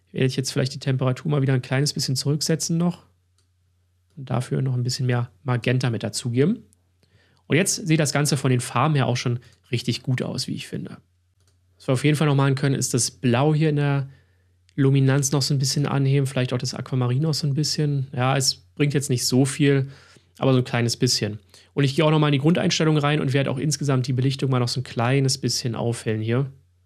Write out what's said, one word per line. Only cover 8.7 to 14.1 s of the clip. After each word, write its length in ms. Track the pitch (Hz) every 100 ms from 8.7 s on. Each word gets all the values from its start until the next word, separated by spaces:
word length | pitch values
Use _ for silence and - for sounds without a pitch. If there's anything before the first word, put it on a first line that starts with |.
| 120 151 143
her 120 | 123
auch 80 | 120
schon 240 | 127 120 - _ -
richtig 320 | 117 - 120
gut 180 | - 123
aus, 280 | - - -
wie 40 |
ich 140 | - -
finde. 300 | - - - _ _ _ _ _ _ _ _
Was 100 | -
wir 60 |
auf 100 | 127
jeden 140 | 147 147
Fall 100 | 151
noch 80 | 139
machen 200 | 139 135
können, 200 | 139 135
ist 180 | -
das 160 | 123 -
Blau 460 | - 123 117 151 151
hier 140 | 160
in 80 | 147
der 320 | 143 139 135